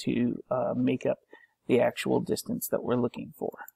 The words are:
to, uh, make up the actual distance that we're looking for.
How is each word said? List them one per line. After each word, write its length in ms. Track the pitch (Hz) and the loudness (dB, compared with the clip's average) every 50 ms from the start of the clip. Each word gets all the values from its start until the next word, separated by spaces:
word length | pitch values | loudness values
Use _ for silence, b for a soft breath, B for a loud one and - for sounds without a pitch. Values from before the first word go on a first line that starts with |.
to, 420 | - 135 123 117 123 117 - - - - | -2 0 0 2 2 0 0 -2 -4 -2
uh, 240 | 123 127 120 120 123 | -2 0 0 0 0
make 300 | 123 127 131 131 - - | 2 2 2 2 2 0
up 100 | 131 - - _ _ b b b b b b _ | 0 0 -2 _ _ b b b b b b _
the 160 | - 123 120 | 4 4 6
actual 380 | 120 120 - - - 131 127 123 | 6 4 2 0 0 2 2 2
distance 480 | - - - - - - 120 - - | 2 0 -2 -4 -4 -4 -6 -4 -4
that 160 | - - - - | -2 -2 -2 0
we're 120 | - 123 | 0 0
looking 380 | 127 120 120 - - - - - | 0 0 -2 -4 -6 -12 -12 -10
for. 300 | - - - - - - - - | -8 -8 -8 -8 -8 -14 -18 -20